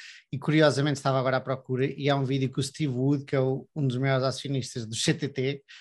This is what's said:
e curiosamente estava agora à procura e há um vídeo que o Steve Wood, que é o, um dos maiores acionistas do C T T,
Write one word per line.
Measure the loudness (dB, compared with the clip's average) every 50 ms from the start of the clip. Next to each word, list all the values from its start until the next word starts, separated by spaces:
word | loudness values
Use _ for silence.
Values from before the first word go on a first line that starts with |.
| -20 -20 -20 -20 -14 _
e | -8 -6
curiosamente | -2 2 4 6 6 6 6 4 2 0 0 0
estava | 0 2 2 2
agora | 2 2 2 0
à |
procura | 0 -2 -6 -6 -4 -4 -2 0 0
e | -2 -2 -2 0 0
há | 2
um | 2 2
vídeo | 0 0 0 0 -2
que | -2 -2
o | -4
Steve | -4 -4 -4 -2 -2
Wood, | 0 0 2 2 2 0 0
que | -2 0
é | 0
o, | 2 2 0 -2 -6 -10 -6
um | -2 -2 0
dos | 0 0
maiores | 0 2 2 2 2
acionistas | 0 -2 -4 -4 -4 -4 -4 -4 -6 -8 -8 -8
do | -6 -6
C | -2 0 0 0
T | 0 -2 -6
T, | -4 -2 -2 -2 -4 -6 -10 -18 -20 -20